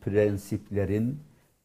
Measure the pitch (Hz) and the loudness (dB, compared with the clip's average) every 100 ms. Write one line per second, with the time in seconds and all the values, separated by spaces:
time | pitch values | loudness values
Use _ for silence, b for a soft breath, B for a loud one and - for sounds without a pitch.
0 | 110 104 104 101 - 107 - 101 95 104 | 0 4 4 2 -4 -8 -4 -2 0 0
1 | 120 151 - _ _ _ | -2 -4 -12 _ _ _